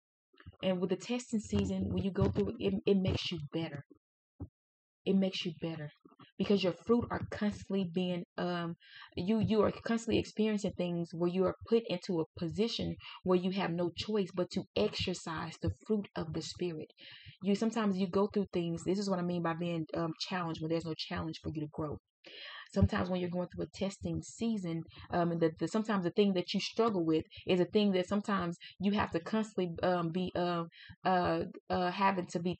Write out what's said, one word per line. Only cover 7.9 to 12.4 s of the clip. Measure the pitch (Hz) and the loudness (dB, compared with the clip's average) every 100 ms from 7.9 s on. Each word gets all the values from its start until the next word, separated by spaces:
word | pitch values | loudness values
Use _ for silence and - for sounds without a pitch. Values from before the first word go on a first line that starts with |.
being, | 170 180 175 - - | 0 0 -2 -6 -4
um, | 175 175 170 170 - - - - | -2 -2 -4 -8 -14 -20 -12 -6
you, | 180 220 | 0 2
you | 185 220 | 4 4
are | 202 | 4
constantly | - - 226 226 208 | 2 -2 -2 2 0
experiencing | - - 214 208 185 | 0 0 0 2 -2
things | - 180 170 170 | -2 -2 -2 -2
where | 165 175 | 0 0
you | 185 | 2
are | 185 - - | 2 0 2
put | 233 233 | 2 2
into | 180 - 170 | -4 -2 -2
a | 156 | -2
position | - | -4